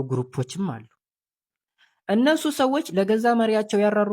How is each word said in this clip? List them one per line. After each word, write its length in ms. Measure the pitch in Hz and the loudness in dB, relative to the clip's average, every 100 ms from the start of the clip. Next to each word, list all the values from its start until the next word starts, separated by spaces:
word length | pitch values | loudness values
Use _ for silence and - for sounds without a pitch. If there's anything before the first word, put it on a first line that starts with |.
ግሩፖችም 600 | 131 127 127 - 127 165 190 | -2 -4 -4 -6 -6 -6 -6
አሉ። 160 | 113 113 _ _ _ _ _ _ _ _ _ _ _ - | -8 -14 _ _ _ _ _ _ _ _ _ _ _ -2
እነሱ 340 | 202 262 320 311 | 2 2 2 0
ሰዎች 320 | 285 262 277 - | 0 0 0 -2
ለገዛ 320 | 175 196 220 240 233 | -2 0 2 2 2
መሪያቸው 440 | 226 214 214 202 | 2 0 0 2
ያራሩ 320 | 208 208 208 | 2 2 0